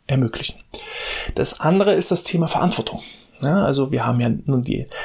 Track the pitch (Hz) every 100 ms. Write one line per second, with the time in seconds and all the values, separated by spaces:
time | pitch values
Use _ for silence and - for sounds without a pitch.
0 | - 135 120 - - - - - - -
1 | - - - - - - 156 190 202 190
2 | - 180 - 165 160 - 180 - - -
3 | - - - - 131 185 - 139 135 123
4 | - 120 120 - - 135 123 - - -